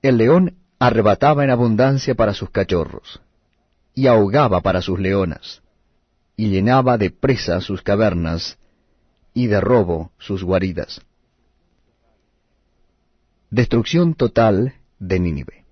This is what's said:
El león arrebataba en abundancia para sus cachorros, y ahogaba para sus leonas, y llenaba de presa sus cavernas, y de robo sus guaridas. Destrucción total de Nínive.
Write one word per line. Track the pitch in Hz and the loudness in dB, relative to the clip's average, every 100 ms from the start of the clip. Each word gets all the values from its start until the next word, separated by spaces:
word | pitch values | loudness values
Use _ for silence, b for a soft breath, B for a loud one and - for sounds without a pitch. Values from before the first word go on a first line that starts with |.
El | 135 120 | 2 2
león | 113 170 180 - _ _ | 4 4 2 -4 _ _
arrebataba | 123 110 107 98 143 147 | 0 2 2 4 2 2
en | 139 | 0
abundancia | 120 120 107 135 135 - - | 2 2 2 2 0 -2 0
para | 107 | 0
sus | 101 95 | -2 -6
cachorros, | - 95 87 69 - - - _ _ _ _ _ _ _ | -4 -2 -2 -4 -10 -20 -20 _ _ _ _ _ _ _
y | - 131 | 0 2
ahogaba | 117 101 127 127 90 | 4 4 2 2 0
para | 95 92 | 0 -2
sus | 90 95 | -4 -4
leonas, | 95 98 92 - - - _ _ _ _ _ _ _ - | -2 0 -2 -6 -16 -20 _ _ _ _ _ _ _ -6
y | 110 | -2
llenaba | 95 104 131 127 117 | 0 2 2 2 0
de | 98 | -2
presa | - - 127 - 92 | -2 -2 -2 -4 -6
sus | - 95 | -6 -8
cavernas, | - 101 110 87 82 82 - - _ _ _ _ _ _ _ - | -4 0 0 -2 -4 -6 -8 -16 _ _ _ _ _ _ _ -4
y | 123 | 0
de | 104 | 0
robo | 92 123 90 82 80 _ | 2 2 2 -4 -8 _
sus | - 95 | -10 -6
guaridas. | 90 95 95 80 - - _ _ _ _ _ _ _ _ _ _ _ _ _ _ _ _ _ _ _ _ _ _ _ _ _ | -2 -2 -2 -6 -10 -14 _ _ _ _ _ _ _ _ _ _ _ _ _ _ _ _ _ _ _ _ _ _ _ _ _
Destrucción | 110 117 117 110 165 170 156 | -2 0 0 0 0 0 0
total | 120 - 113 98 127 - _ _ | -2 2 2 2 -2 -6 _ _
de | 95 92 | -4 -2
Nínive. | 87 73 64 - _ | -2 -4 -10 -20 _